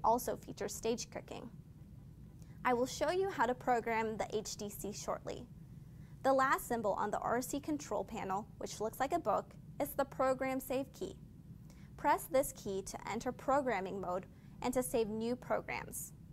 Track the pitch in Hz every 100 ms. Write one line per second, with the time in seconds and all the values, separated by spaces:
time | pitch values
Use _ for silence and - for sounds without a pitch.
0 | 214 240 240 - - - 202 - 226 240
1 | - - - - 240 - - - - -
2 | - - - - - - - 240 254 -
3 | 302 359 392 370 233 247 - 240 226 220
4 | 220 214 - 214 - - 208 - 196 226
5 | - - - - - - - - - -
6 | - - 269 269 262 349 - 233 208 -
7 | 208 - - 233 254 285 285 294 - 202
8 | 190 220 190 190 220 - 202 - 214 -
9 | 269 339 220 185 - - - - 285 -
10 | 277 - 262 262 262 262 - 262 269 -
11 | - - - - - - - - - -
12 | 294 339 - 262 - - 214 190 196 -
13 | - 202 254 247 - 277 254 202 185 196
14 | 175 180 190 - - - 240 254 247 247
15 | 214 220 226 247 - 214 - 120 - -
16 | - - -